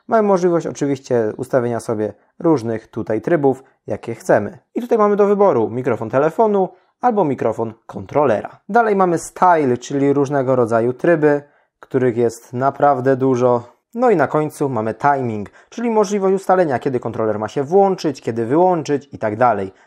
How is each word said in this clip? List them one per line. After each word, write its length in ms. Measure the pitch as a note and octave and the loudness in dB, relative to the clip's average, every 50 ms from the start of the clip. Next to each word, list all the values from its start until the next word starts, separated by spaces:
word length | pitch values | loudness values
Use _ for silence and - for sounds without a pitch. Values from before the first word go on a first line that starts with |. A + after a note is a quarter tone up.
| _ | _
Mamy 200 | - A#3 A3+ G#3 | -2 0 2 2
możliwość 400 | G3+ G3 F3 F3+ F3 E3+ E3 - | 2 2 2 2 0 0 0 -2
oczywiście 680 | - - - D3 C#3 C#3+ C3+ - - B2+ A#2 A2 G#2+ G2+ | -6 -6 -4 -2 -2 -2 -4 -2 -2 0 0 0 -2 -4
ustawienia 420 | - - - - C3 A#2 A#2+ A#2 A2+ | -6 -6 -2 -2 0 0 -2 -4 -4
sobie 340 | - - A#2 G#2+ G#2+ G2+ - _ _ _ _ - | -4 -4 -4 -4 -4 -6 -6 _ _ _ _ -4
różnych 480 | - E3 D#3 B2 A2 A#2 A2+ A2 - | 0 0 0 0 0 -4 -6 -6 -8
tutaj 340 | _ - A2+ G2+ - A2+ A2 | _ -10 -8 -6 -4 -4 -4
trybów, 420 | - - E3+ D#3+ C#3 C3+ B2+ - - _ _ _ _ | -2 -2 0 2 2 0 0 -2 -6 _ _ _ _
jakie 280 | - G#2+ - - A#2 A2+ | -10 -10 -8 -8 -10 -12
chcemy. 420 | - - - D3+ A2+ G2+ G#2 - - _ _ - | -6 -2 0 0 0 0 -2 -8 -16 _ _ -10
I 60 | - | -10
tutaj 160 | A#3+ - A#3+ | -4 -2 0
mamy 180 | G#3+ G#3 G#3 G#3 | 2 2 2 2
do 100 | G3 G3+ | 2 2
wyboru 440 | G3+ G#3 G3 G3+ F#3 C#3 A#2+ A2 F#2+ | 2 2 2 2 2 2 2 0 -2
mikrofon 400 | A2+ B2+ B2+ C3+ A2+ - A#2 A2 | -2 -4 -2 -2 -2 -2 -4 -2
telefonu 600 | - C3 D3 E3 - - A3+ G#3+ G3+ G3 F#3 - - _ _ _ _ _ | 0 0 0 0 0 0 0 2 2 0 -2 -2 -6 _ _ _ _ _
albo 220 | - B3 A3 G3+ F3 | -2 0 0 0 0
mikrofon 500 | C#3+ B2+ - - A2+ G#2+ - A2+ A2 G#2+ - _ | 0 -2 -2 -2 -2 -2 -4 -6 -8 -10 -14 _
kontrolera. 760 | - - A2 F#2+ - - C#3+ D3+ B2 G#2+ G2+ - - - - _ - | -16 -14 -14 -12 -4 0 2 2 2 2 0 -2 -8 -14 -16 _ 0
Dalej 260 | G3+ A#3+ A3+ A3 G3+ | 2 2 2 2 2
mamy 220 | G3 F#3 F3 E3 D#3+ | 2 2 2 0 -2
style, 580 | - - - - F3+ F3+ F3 D#3+ D3 B2+ B2 | -4 -8 -2 2 4 4 4 4 4 2 0
czyli 360 | B2 - - C#3+ C#3 C#3 C#3+ C#3 | -2 -4 -4 -2 0 2 2 2
różnego 420 | C#3+ C#3+ C3 D3 C#3 B2+ B2+ C3 | 2 0 0 0 0 0 2 2
rodzaju 380 | B2 A#2 G#2+ A#2 A2+ A#2 B2 B2+ | 2 2 2 2 2 2 0 -2
tryby, 480 | - - F3 E3+ D#3 D3 D3+ D3 C#3+ C#3+ - _ _ _ _ _ _ | 0 2 2 2 4 4 2 2 0 -2 -8 _ _ _ _ _ _
których 380 | - - - C3 B2+ B2+ A2 | -10 -6 -2 0 0 0 2
jest 360 | A#2+ A#2+ A2+ A2+ - - - B2 | 2 0 0 -2 -6 -12 -12 -6
naprawdę 640 | B2 C3+ C#3 C3+ - C#3+ C#3+ C#3+ B2+ B2+ C3+ C3+ | -2 -2 -2 0 2 2 2 2 2 2 0 0
dużo. 480 | B2 C3 C3+ B2+ A#2+ B2+ B2 A#2+ A#2+ A#2 - - _ _ _ - | 2 2 2 2 2 2 2 2 0 -2 -8 -18 _ _ _ -4
No 160 | A#3 B3+ A#3+ | 0 2 2
i 60 | G#3 | 4
na 120 | D#3 C#3+ | 2 2
końcu 420 | D3+ - D3+ D#3 D3 - - D3+ C3+ | 0 0 -2 -2 -4 -4 -4 -4 -2
mamy 240 | B2+ A2 A2 A2 G#2+ | -2 -2 -4 -4 -2
timing, 560 | - - C#3+ C#3+ C3+ B2+ A#2 A2 G#2 G2 - - - _ _ | 0 0 2 2 0 -2 -4 -4 -6 -8 -10 -14 -20 _ _
czyli 200 | - A#3 A#3+ A#3 | -10 -6 -4 0
możliwość 460 | A3 G#3+ G#3 G3 G#3 G3+ F#3+ F#3+ G3 | 0 0 0 0 0 0 0 0 0
ustalenia, 440 | F#3 - - F#3 F#3 F3+ D3+ B2+ A#2 | 0 0 0 2 2 2 0 -2 -2
kiedy 200 | - C#3+ B2+ A#2+ | -2 -2 -4 -4
kontroler 400 | - A#2 G#2+ G#2+ A2 G#2+ G#2 G#2 | -4 -6 -4 -2 -2 -2 -2 -2
ma 80 | G#2+ | -6
się 160 | G#2 - D3 C#3 | -6 -4 -6 -4
włączyć, 580 | C#3+ F3+ G3+ G3 G3 F#3 - - D#3 C3+ - | 0 2 2 2 2 0 -2 -4 -6 -6 -6
kiedy 240 | - B2 A2+ A#2 A#2 | -6 -6 -4 -4 -2
wyłączyć 640 | A2+ C#3+ E3+ F3+ F#3 F3+ E3 C#3+ D3+ D3 C3+ C3+ _ - | 0 0 2 2 2 0 -2 -2 -4 -4 -4 -4 _ -10
i 40 | |
tak 200 | - - G#2+ G#2+ | -8 -6 -6 -2
dalej. 360 | A2+ B2 A#2+ G#2+ G2+ F#2+ F#2+ - _ _ | 0 2 2 2 0 -4 -8 -10 _ _